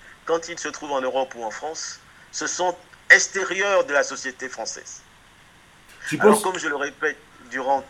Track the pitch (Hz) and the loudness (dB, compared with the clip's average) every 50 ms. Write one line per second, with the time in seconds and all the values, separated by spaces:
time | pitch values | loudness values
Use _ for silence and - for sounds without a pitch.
0 | - - - - - - 165 165 165 170 170 - - 151 139 - 156 147 143 135 | -20 -20 -20 -10 -2 -2 -2 0 -2 -4 -10 -8 -8 -10 -8 -8 -6 -4 -2 -2
1 | 127 127 120 135 131 131 - 117 113 107 107 - 143 156 160 - - - - - | 0 0 0 0 -2 -2 -4 -8 -8 -8 -8 -8 -8 -8 -8 -8 -10 -12 -12 -16
2 | - - - - - - - - 151 147 - - 180 180 175 - - - - - | -20 -20 -20 -20 -20 -12 -8 -6 -6 -4 -2 0 0 0 0 -2 -8 -20 -20 -2
3 | - - - 185 - - - 196 180 - 180 190 202 202 196 180 165 139 143 139 | 6 8 8 8 6 2 -2 -4 -2 -2 -2 0 0 2 4 2 2 2 2 2
4 | 131 135 135 127 - 131 123 - 131 127 - 113 110 - - - - - - - | 2 0 -2 -8 -8 -10 -10 -8 -10 -10 -8 -10 -10 -10 -10 -12 -14 -18 -20 -20
5 | - - - - - - - - - - - - - - - - - - - - | -20 -20 -20 -20 -20 -20 -20 -20 -20 -20 -20 -20 -20 -20 -20 -20 -20 -20 -20 -14
6 | - - 156 - - 214 208 - - 190 180 165 147 156 147 - - - - - | -10 -6 0 6 6 8 8 6 4 -2 -2 -2 -2 -4 -2 -2 -4 -6 -6 -4
7 | 156 151 139 - - - - - 120 123 123 135 127 131 139 135 135 | -4 -4 -4 -4 -12 -20 -20 -20 -14 -8 -6 -4 0 2 2 0 0